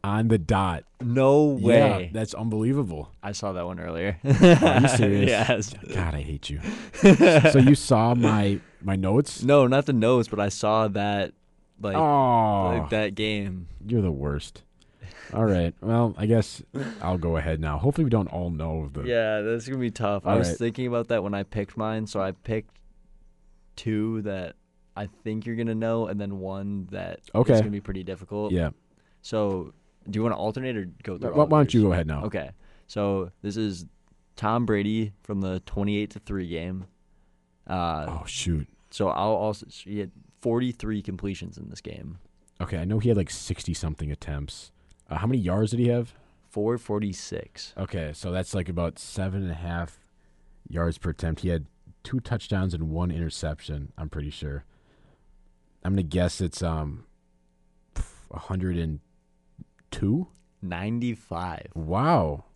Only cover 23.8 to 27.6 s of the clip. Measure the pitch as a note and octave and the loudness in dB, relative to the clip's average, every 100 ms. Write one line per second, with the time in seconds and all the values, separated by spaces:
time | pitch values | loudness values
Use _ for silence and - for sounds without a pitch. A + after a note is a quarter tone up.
23.8 | A2+ G#2+ A2 A2 G#2 G2 F2 - _ _ | -4 -2 0 -2 -4 -6 -8 -14 _ _
24.8 | _ F2 G2+ _ A2+ G#2+ A2+ A2+ A2+ A2 | _ -10 -10 _ -6 -6 -6 -4 -2 -2
25.8 | A2+ A#2 A2+ G2+ G2+ G2 F#2+ F#2+ G2 G2+ | 0 0 -2 -4 -6 -6 -8 -8 -6 -8
26.8 | F2+ G2 F2 - - G#2+ A#2 A#2 | -8 -10 -10 -12 -4 0 4 6